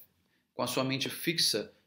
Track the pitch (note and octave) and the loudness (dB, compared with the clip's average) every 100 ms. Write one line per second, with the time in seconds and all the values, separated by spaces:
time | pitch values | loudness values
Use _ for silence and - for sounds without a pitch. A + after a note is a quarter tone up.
0 | - _ _ _ _ - A#2+ C3+ C3 C3+ | -20 _ _ _ _ -6 -2 0 0 0
1 | B2 - A#2+ - - G#2+ - - | -2 -2 -2 2 2 2 -2 -12